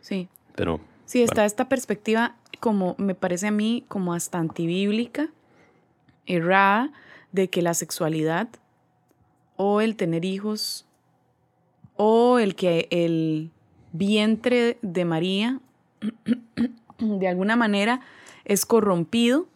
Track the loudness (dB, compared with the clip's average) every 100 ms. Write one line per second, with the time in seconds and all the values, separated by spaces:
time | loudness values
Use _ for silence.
0 | -6 -8 -8 -16 _ -4 -4 -4 -8 _
1 | -4 2 2 4 2 2 -2 -2 -2 -6
2 | 0 0 0 -4 _ -6 -2 0 -2 -2
3 | -4 -2 -2 -2 -2 -2 0 -2 -6 -6
4 | -4 -4 -4 -4 -4 -2 -4 -2 0 -2
5 | -4 -4 -6 _ _ _ _ _ _ _
6 | _ _ -4 -2 2 4 4 2 0 -8
7 | -20 -20 _ -2 -2 0 0 -2 -6 -4
8 | -2 0 0 -2 -4 -10 _ _ _ _
9 | _ _ _ _ _ _ 0 2 0 0
10 | -2 -2 -2 -4 -6 -6 -8 -10 _ _
11 | _ _ _ _ _ _ _ _ -20 _
12 | 2 4 6 4 2 0 0 0 0 0
13 | 0 0 0 -2 -6 _ _ _ -16 -4
14 | 0 2 2 0 0 2 0 -2 -6 -2
15 | -2 0 0 0 -2 -4 _ _ _ _
16 | -10 -8 -6 -6 -6 -6 -6 -6 _ -6
17 | -4 -2 -2 0 0 2 2 2 0 -2
18 | -6 -20 -20 -20 -2 -2 2 2 4 0
19 | 0 2 2 2 -2